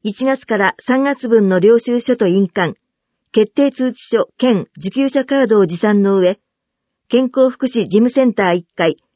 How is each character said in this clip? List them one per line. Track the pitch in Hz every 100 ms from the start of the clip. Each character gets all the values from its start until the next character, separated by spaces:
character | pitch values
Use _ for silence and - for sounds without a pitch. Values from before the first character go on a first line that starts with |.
一 | 214 202 262
月 | 269 -
か | 214
ら | 196 -
三 | - 254
月 | 277 277 240
分 | 226 196
の | 185
領 | 196 233
収 | 247 240
書 | - 240
と | 196
印 | 185 196
鑑、 | - 170 - _ _ _ _ _
決 | - 208
定 | - 285
通 | 262 254
知 | 254 -
書 | 226 - -
兼 | 247 208 135 -
受 | 180
給 | 262 269
者 | 269
カ | 262 277
ー | 247
ド | 214
を | 185
持 | 170
参 | 214 202
の | 196 196
上、 | 180 196 _ _ _ _ _ _ _
健 | 240 262
康 | 269 262
福 | 254 254
祉 | 233
事 | 175
務 | 208 240
セ | 269 262
ン |
タ | 208 190
ー | 175
一 | 175 -
階、 | 165 - _